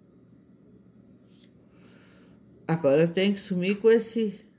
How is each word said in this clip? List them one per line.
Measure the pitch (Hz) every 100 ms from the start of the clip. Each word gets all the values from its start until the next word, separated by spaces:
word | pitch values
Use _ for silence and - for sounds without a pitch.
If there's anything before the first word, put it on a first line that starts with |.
| _ _ _ - _ _ _ - _ - - - _ - - _ _ _ - - - - - - - - -
Agora | 165 135 147
eu | 170
tenho | 185 202
que | 196
sumir | - 180 185 202
com | 226
esse | 226 226 233 214 - -